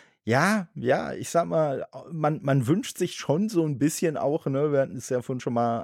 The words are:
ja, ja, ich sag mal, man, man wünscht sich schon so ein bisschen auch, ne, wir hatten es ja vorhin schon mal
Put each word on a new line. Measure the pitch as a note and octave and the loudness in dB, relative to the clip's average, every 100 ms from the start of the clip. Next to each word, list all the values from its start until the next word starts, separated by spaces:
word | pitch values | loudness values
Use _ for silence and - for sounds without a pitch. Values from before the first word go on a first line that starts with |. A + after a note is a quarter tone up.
| - _ | -20 _
ja, | G#2+ B2+ F#3 G#3+ E3+ C#3+ | 0 2 2 0 -4 -4
ja, | B2 E3+ C#2 | 0 0 -2
ich | D2+ - | -8 -2
sag | E3+ E3+ | 0 0
mal, | E3 D3+ C3 - C3 - | 0 0 -2 -6 -12 -12
man, | E3 D3+ D#3 | -2 -2 0
man | C#3 C#3 A#2 | 2 2 2
wünscht | F#3 - - | 0 -2 -4
sich | F3 - | -4 -4
schon | - D3+ A3 | -2 0 2
so | F3+ D#3 | 2 0
ein | B2+ | 2
bisschen | D3 - E3+ C#3+ | 0 2 0 0
auch, | C#3 D#3 D3 | 0 0 0
ne, | C3+ D3+ | 0 2
wir | C#3+ | 2
hatten | B2+ A#2+ | 2 -2
es | - | -2
ja | B2+ | -2
vorhin | - B2+ | -2 -4
schon | C#3 | -2
mal | A#2+ A#2 A#2 | 0 2 0